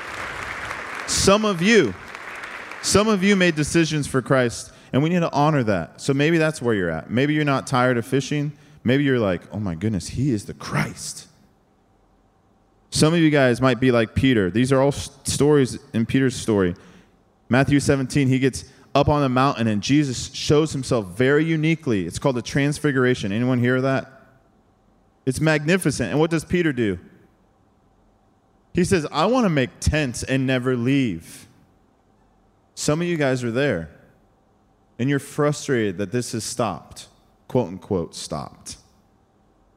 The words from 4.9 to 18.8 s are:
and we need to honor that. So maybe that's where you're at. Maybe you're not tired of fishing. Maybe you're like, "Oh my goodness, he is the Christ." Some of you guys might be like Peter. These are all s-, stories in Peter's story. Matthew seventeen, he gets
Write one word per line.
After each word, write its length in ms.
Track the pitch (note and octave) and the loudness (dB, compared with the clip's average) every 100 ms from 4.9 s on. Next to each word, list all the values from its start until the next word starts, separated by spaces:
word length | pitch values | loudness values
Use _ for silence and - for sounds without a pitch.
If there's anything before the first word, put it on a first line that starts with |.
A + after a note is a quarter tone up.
and 100 | B2+ | 0
we 60 | D#3 | 2
need 120 | F3 | 0
to 120 | E3 | 0
honor 300 | - D3 D3 | 2 2 2
that. 380 | A2 F#2 D#2+ - | 2 0 -2 -8
So 100 | - | -2
maybe 240 | C#3 D3 E3 | 2 4 4
that's 240 | D#3 D3+ | 2 0
where 140 | A#2+ | 0
you're 160 | G#2 F2 | 0 0
at. 200 | D#2+ - | -4 -2
Maybe 220 | A2 D3 | 0 2
you're 120 | D3+ | 2
not 220 | D3 C3+ - | 0 0 0
tired 300 | B2+ B2+ A#2+ | 0 2 0
of 80 | |
fishing. 480 | A2 C3+ - D3+ D3 - - - | 0 -2 -2 -4 -4 -8 -20 -6
Maybe 200 | - C3+ | 0 2
you're 140 | C#3+ B2+ | 2 2
like, 240 | G2+ F2 - | 0 -2 -6
"Oh 100 | G2 | -8
my 140 | G#2 | -6
goodness, 340 | D#2+ G#2+ G2 - | -4 -2 -4 -6
he 220 | - C#3+ | -4 -2
is 140 | G#2+ | -2
the 100 | - | -4
Christ." 720 | - - - A#2 - - - - _ _ _ _ _ _ _ _ _ _ _ _ _ _ _ _ | -14 -8 -6 -6 -8 -14 -14 -18 _ _ _ _ _ _ _ _ _ _ _ _ _ _ _ _
Some 220 | - D#3 | 2 2
of 80 | F3 | 4
you 80 | D#3+ | 4
guys 320 | D3 B2+ A#2+ | 4 2 4
might 180 | C3 A#2 | 2 2
be 140 | C3 | 2
like 220 | A#2+ G#2+ | 2 2
Peter. 360 | - C3+ A2+ F#2 | 0 2 4 2
These 220 | G#2+ B2+ | 2 2
are 80 | C3+ | 2
all 80 | C3+ | 2
s-, 220 | - - - | -2 -8 -12
stories 540 | - - C#3+ D3 B2+ - - | -8 0 4 4 2 -2 -8
in 140 | A2+ A#2 | -4 -2
Peter's 280 | C3+ C3+ | 0 0
story. 400 | - - G2+ F2+ E2+ - - _ _ _ _ - | -2 -2 2 2 -2 -14 -20 _ _ _ _ -2
Matthew 300 | B2 C#3 C#3+ | 0 4 2
seventeen, 480 | D3+ C#3 B2+ D3 C3 | 2 0 0 0 2
he 100 | C3 | 2
gets 260 | C3 - - - | 0 -2 -14 -20